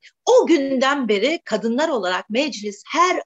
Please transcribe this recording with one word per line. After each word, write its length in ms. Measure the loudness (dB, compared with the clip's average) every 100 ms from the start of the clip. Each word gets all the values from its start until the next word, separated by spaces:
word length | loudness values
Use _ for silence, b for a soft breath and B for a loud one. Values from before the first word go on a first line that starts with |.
| B _ 2
O 220 | 4 6
günden 600 | 2 2 0 0 0 0
beri 340 | 0 0 -2 -4
kadınlar 440 | -4 -2 -2 -2
olarak 400 | -2 -4 -4 -4
meclis 540 | -4 -4 -4 -10 -12 -6
her 340 | 0 0 0